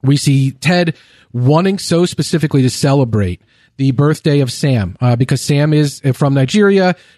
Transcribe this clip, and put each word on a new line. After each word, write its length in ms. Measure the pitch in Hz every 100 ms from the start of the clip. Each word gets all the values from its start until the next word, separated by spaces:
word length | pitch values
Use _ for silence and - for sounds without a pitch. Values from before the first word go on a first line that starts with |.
We 140 | 131 139
see 340 | - 139 135
Ted 460 | - 147 180 175 - _ _ _
wanting 460 | 120 123 151 190 196
so 260 | - 170
specifically 580 | 175 - 151 170 147 143
to 80 | 127
celebrate 680 | - 147 139 127 110 95 90 _ _ _ -
the 120 | 135
birthday 480 | 123 143 156 160 143
of 120 | 131
Sam, 440 | - 147 123 95 95
uh, 160 | 123 120
because 240 | 127 135
Sam 320 | - 143 151
is, 300 | 151 147 -
uh, 80 | 139
from 220 | 123 143
Nigeria. 600 | 139 135 208 202 196 180 175 _